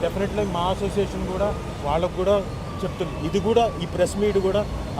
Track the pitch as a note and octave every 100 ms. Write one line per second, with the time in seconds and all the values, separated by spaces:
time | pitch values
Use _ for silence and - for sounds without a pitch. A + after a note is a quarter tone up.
0 | E3+ F3 G3 F#3+ G#3 F3 F3+ F#3+ G3+ G3
1 | F#3+ F#3+ F#3 F#3 G3+ - - - C#3+ D#3
2 | F3+ E3+ F#3 G3+ F#3 - - - F#3 -
3 | F3 - D3+ G3+ G3 A3+ A3+ - E3+ E3
4 | F3+ G3 G#3 G3 F#3+ F#3+ G#3 - - -